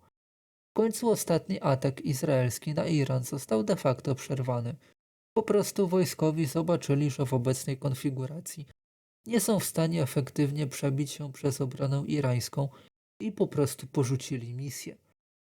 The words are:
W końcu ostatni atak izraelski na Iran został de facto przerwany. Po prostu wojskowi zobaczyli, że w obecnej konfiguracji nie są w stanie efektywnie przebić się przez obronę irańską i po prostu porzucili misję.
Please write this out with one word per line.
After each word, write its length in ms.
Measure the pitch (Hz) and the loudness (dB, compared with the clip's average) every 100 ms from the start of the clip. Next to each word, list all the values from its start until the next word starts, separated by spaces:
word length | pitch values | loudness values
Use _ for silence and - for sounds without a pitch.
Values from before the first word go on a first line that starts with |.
| _ _ _ _ _ _ _ | _ _ _ _ _ _ _
W 60 | - | 2
końcu 340 | 220 - 233 | 2 2 2
ostatni 500 | 208 - 160 - 190 | 0 2 0 0 -2
atak 400 | 143 135 139 131 | 2 2 2 -2
izraelski 760 | - 131 156 131 123 - 156 | -4 -2 2 4 2 0 -4
na 120 | 147 151 | -2 2
Iran 380 | 151 135 131 | 2 2 0
został 400 | 123 139 - 220 | -2 -6 -2 0
de 120 | 208 190 | 2 2
facto 380 | 143 127 - | 2 0 0
przerwany. 640 | 131 - 135 127 120 117 - _ _ _ _ _ 226 | -4 -2 -4 -2 -2 -4 -8 _ _ _ _ _ -2
Po 60 | |
prostu 460 | 220 208 196 - 185 | 2 2 2 0 2
wojskowi 580 | 185 165 - 156 156 147 | 4 2 2 2 2 0
zobaczyli, 640 | 165 165 170 - 139 147 | 0 2 0 2 2 2
że 160 | 127 131 | 0 0
w 80 | |
obecnej 440 | 131 127 131 - 131 | 2 2 0 -2 -4
konfiguracji 880 | 143 131 147 131 127 156 - - 139 - _ _ _ _ - | -2 -2 -2 -4 -6 -8 -12 -14 -16 -20 _ _ _ _ -2
nie 140 | 233 | 0
są 200 | - 196 | 2 2
w 40 | |
stanie 380 | - - 165 170 | 0 0 2 2
efektywnie 640 | 131 151 131 - 143 147 139 | 0 0 -2 0 0 0 -4
przebić 440 | - 143 135 143 | -2 -2 0 -2
się 220 | - 143 | -6 -10
przez 280 | - 143 131 | -2 -2 0
obronę 440 | 131 - 139 139 - | -4 -2 0 0 0
irańską 640 | 147 127 123 - 143 139 - - _ _ _ | 0 2 0 -2 -2 -4 -6 -20 _ _ _
i 120 | 214 | -8
po 140 | - 185 | 0 0
prostu 400 | 147 131 - 135 | 2 0 0 -6
porzucili 680 | 151 127 131 - 131 117 | 0 0 0 -2 -6 -6
misję. 420 | 123 139 - - - _ _ _ _ _ | -8 -8 -8 -12 -14 _ _ _ _ _